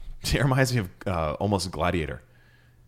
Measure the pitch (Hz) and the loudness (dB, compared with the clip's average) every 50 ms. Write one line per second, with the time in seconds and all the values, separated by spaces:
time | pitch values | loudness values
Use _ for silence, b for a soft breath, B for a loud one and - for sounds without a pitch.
0 | - - - - - - - - 120 143 127 135 131 120 123 120 95 90 - - | -12 -12 -12 -8 -4 0 2 2 4 4 4 4 2 2 2 -2 -2 -2 -6 -8
1 | - 101 92 82 80 76 73 - 92 104 104 92 82 92 - 76 82 87 87 85 | -6 -4 -2 0 0 -2 -2 0 0 2 2 2 0 -2 -2 0 0 0 2 0
2 | 76 69 65 - - b b b b b b b b b b b b | -2 -2 -6 -10 -14 b b b b b b b b b b b b